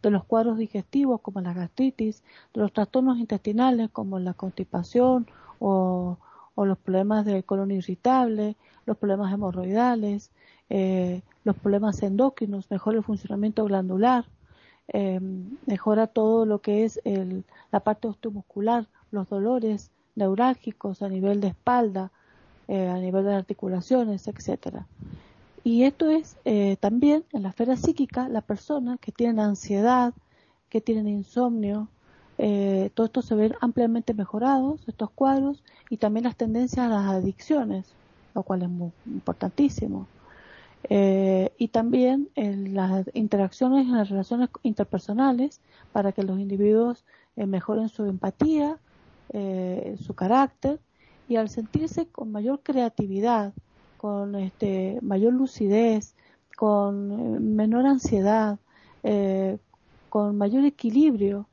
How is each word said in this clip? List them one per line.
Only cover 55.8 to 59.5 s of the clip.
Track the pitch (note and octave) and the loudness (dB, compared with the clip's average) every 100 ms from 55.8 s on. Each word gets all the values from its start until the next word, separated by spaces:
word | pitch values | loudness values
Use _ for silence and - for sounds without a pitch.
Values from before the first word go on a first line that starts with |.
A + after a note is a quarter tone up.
| A#3 G#3+ - _ _ _ _ - | 4 2 -2 _ _ _ _ -2
con, | G#3+ G#3 G3+ G3+ G3+ | 2 2 0 -2 -6
eh, | G#3 A#3+ A3 | -4 -4 -2
menor | A3 G#3+ A3 A#3+ C4 | 0 2 2 4 4
ansiedad, | C4+ - G#3 G3 A3 G#3+ G#3 _ _ - _ | 2 2 2 4 2 2 -4 _ _ -20 _
eh, | G#3+ G#3 G3 F#3+ F#3+ | -2 0 0 0 -2